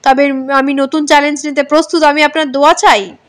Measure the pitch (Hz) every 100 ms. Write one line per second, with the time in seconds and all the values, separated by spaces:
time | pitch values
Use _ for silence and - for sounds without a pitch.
0 | 262 262 285 269 262 277 277 277 269 311
1 | 302 294 285 294 302 285 285 302 311 349
2 | 294 294 294 311 302 269 294 359 415 220
3 | 190 147